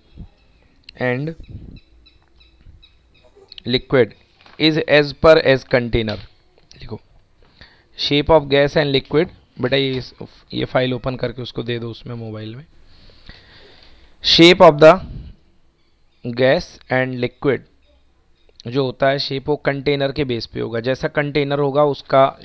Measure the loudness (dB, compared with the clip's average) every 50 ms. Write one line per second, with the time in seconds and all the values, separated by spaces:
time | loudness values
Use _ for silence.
0 | _ _ _ -20 -20 -20 _ _ _ _ _ _ _ _ _ _ _ -20 -10 -6
1 | -4 -4 -4 -4 -6 -10 -12 -14 -18 -18 -18 -20 -18 -20 -20 -20 _ _ _ _
2 | _ _ _ _ _ _ _ _ _ _ _ _ -20 -20 -20 -20 -20 _ _ _
3 | _ _ _ _ _ _ _ -20 -20 _ -20 -14 -8 -4 -4 -4 -2 0 2 2
4 | 2 2 -2 _ _ _ _ _ _ -20 -6 -2 0 0 0 0 0 2 2 2
5 | 2 0 -4 2 6 6 6 6 6 2 2 0 0 -2 -2 -2 0 0 -2 -2
6 | -2 -4 -8 -10 -14 -20 _ _ _ _ _ _ _ _ -20 -20 -16 -16 -16 -16
7 | _ _ _ _ _ _ _ _ _ _ _ _ -20 _ _ _ _ _ _ -8
8 | -4 0 0 0 2 4 4 2 4 2 2 2 2 2 0 -2 -2 0 -2 -2
9 | -2 0 -2 -2 -2 -2 -6 -20 _ _ _ -6 -4 -2 0 0 -2 -2 -4 -6
10 | -10 -12 -18 -20 -20 -20 -20 -20 _ _ -8 -8 -8 -2 -2 -2 -2 -2 -4 -6
11 | -6 -8 -8 -6 -8 -8 -8 -12 -14 -12 -10 -10 -8 -6 -8 -8 -8 -12 -14 -16
12 | -16 -16 -14 -14 -12 -14 -14 -14 -14 -14 -16 -18 -20 _ _ -20 -20 -20 -20 -20
13 | -20 -20 -20 -20 -20 -20 -20 -20 -20 -20 -20 -20 -20 -20 -20 -20 -20 -20 -20 -20
14 | -20 _ -20 _ -2 0 4 6 6 6 8 8 6 6 8 8 8 8 8 6
15 | 0 -14 -14 -16 -16 -18 -20 _ _ _ _ _ _ _ _ _ _ _ _ _
16 | _ _ _ _ -12 -10 -2 0 2 2 2 0 -2 -10 -20 -20 -8 -4 -2 -2
17 | -2 -4 -4 -6 -6 -6 _ -4 -2 -2 -2 -2 -6 _ _ _ _ _ _ _
18 | _ _ _ _ _ _ _ _ _ _ _ _ -16 -8 -6 -4 -4 -4 -4 -2
19 | -2 -2 -2 -2 -6 -8 -8 -8 -4 -4 -6 -2 -2 -4 -4 -2 -2 -4 -2 -2
20 | -4 -4 -4 -6 -4 -4 -4 -8 -8 -10 -10 -8 -8 -6 -6 -6 -4 -4 -4 -4
21 | -6 -6 -4 -4 -4 -2 -4 -4 -2 -2 -2 -2 -2 -2 0 0 0 0 0 -6
22 | -6 0 2 4 4 2 0 -8